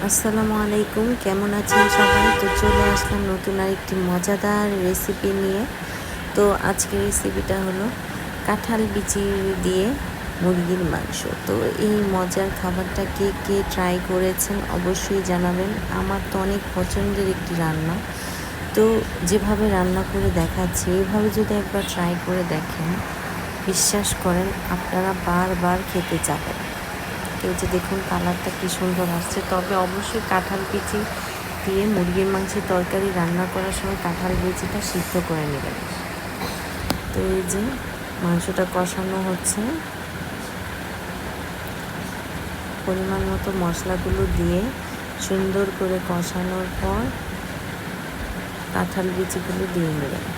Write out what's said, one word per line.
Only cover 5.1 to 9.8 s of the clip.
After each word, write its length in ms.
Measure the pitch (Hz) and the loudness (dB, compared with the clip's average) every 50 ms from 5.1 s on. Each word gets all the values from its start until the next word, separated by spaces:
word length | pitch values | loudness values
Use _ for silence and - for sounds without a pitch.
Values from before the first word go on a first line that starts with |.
| 196 - - 202 196 | -2 0 0 0 2
নিয়ে। 280 | 196 196 190 190 196 226 285 - - - - - - - - - - - - - | 2 2 2 2 0 0 -2 -4 -8 -8 -8 -8 -8 -8 -8 -8 -6 -8 -4 2
তো 100 | - 208 202 196 - - | 4 6 6 6 4 2
আজকের 360 | - 196 - - - - 202 | 0 0 0 -2 -2 0 0
রেসিপিটা 560 | 196 202 196 - - 196 190 196 190 - 190 190 190 | 0 2 0 0 0 0 -2 0 0 0 0 0 0
হলো 220 | 190 185 190 196 233 247 - - - - - - - - - - | 0 0 0 -2 -2 -2 -4 -8 -8 -8 -8 -8 -8 -8 -6 -2
কাঁঠাল 360 | - 202 208 - - 233 220 220 208 | 0 0 0 0 0 2 2 2 2
বিচি 320 | 202 202 196 - - 202 202 196 190 190 190 196 190 180 | 0 -2 -2 0 0 0 2 2 2 2 2 0 0 2
দিয়ে 260 | 180 180 185 185 | 2 2 4 4